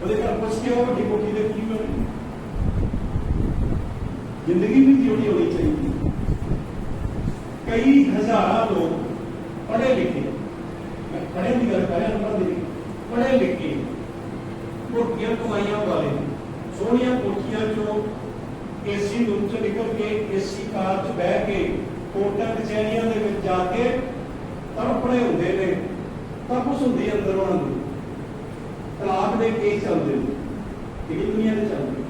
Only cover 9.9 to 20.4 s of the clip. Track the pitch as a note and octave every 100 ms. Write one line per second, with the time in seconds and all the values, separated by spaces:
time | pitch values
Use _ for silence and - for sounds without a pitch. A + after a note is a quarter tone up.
9.9 | A3 F#3 - - - - - - - -
10.9 | - - - - F#3 F#3+ B3 - F#3 F#3
11.9 | E3+ - G3+ - F#3+ - - - - -
12.9 | - - A#3 C4 C4 - A#2 D#3 - -
13.9 | - - - - - - - - - -
14.9 | A#3 A#3 - A3 A#3 A3 G#3 G3+ G#3 F#3
15.9 | E3+ D3+ - - - - - - - G#3
16.9 | A#3+ B3+ B3 G3+ G3 G3 G#3+ A3 A3 G#3
17.9 | G#3 G#3 G#3+ - - - - - - G#3
18.9 | G3+ G3+ A3+ A#3 G3+ G3+ A3+ G#3 G#3 A3
19.9 | A3 G#3+ G#3+ G#3 G3